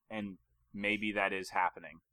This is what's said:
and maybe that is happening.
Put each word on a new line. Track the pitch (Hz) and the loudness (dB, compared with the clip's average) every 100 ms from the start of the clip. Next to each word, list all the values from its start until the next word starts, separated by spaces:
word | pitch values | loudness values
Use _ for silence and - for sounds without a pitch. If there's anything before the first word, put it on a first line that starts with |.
| - | -10
and | 110 101 92 _ _ _ | -6 -6 -10 _ _ _
maybe | 101 101 107 107 | -2 0 2 2
that | 104 98 | 2 2
is | 95 92 | 2 0
happening. | 95 90 - 80 80 _ | 2 2 0 -12 -16 _